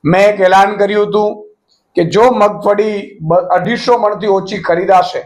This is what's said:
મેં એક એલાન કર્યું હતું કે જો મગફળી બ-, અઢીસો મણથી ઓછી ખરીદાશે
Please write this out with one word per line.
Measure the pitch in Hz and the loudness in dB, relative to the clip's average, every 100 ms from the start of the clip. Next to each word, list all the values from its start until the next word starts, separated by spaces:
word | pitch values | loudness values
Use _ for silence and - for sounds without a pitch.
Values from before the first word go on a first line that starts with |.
મેં | 147 185 202 | 0 2 2
એક | 202 | 2
એલાન | 185 190 202 202 | 2 4 2 0
કર્યું | 202 208 208 | -2 0 0
હતું | 214 214 220 - _ _ _ _ - | 0 -2 -6 -18 _ _ _ _ -4
કે | |
જો | 170 196 247 | 0 2 2
મગફળી | 226 208 208 196 208 220 208 - - | 4 0 0 -2 0 -2 -4 -10 -12
બ-, | 156 175 175 | -2 -2 0
અઢીસો | 180 170 233 - 233 | -2 -2 -4 0 0
મણથી | 208 202 208 | 0 -2 -2
ઓછી | 190 - 208 | -2 -2 -10
ખરીદાશે | 165 175 185 185 180 135 | -4 -4 2 2 2 -6